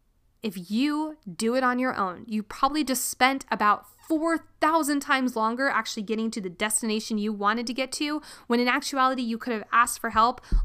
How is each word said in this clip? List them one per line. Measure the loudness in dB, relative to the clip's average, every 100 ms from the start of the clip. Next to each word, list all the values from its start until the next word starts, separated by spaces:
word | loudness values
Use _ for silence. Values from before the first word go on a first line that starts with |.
| _ _ _ _
if | -8 -8 -4
you | 0 2 0 -4 -8 -14 -4
do | 0
it | 2
on | 2 2
your | 0
own. | 0 -2 -6 -6
You | -4
probably | -4 0 0 2
just | 0 -2 -4
spent | 2 2 2 -4
about | 2 2 2 -2 -10 -2
four | 0 2 -2 -4 -2
thousand | 2 2 2 0
times | 0 0 0 0
longer | 0 0 0
actually | 0 -4 -6
getting | -4 -2 -2
to | -4
the | -8
destination | -4 -2 -2 -2 -2 -2 -2
you | -2
wanted | 0 0 0 -2
to |
get | -4 -4
to, | -4 -4 -4 -8 -12 0
when | 2
in | 2
actuality | 0 0 2 2 2
you | -4 -4
could | -4
have | -6 2
asked | 4 4 0
for | -2
help, | 2 2 2 0 2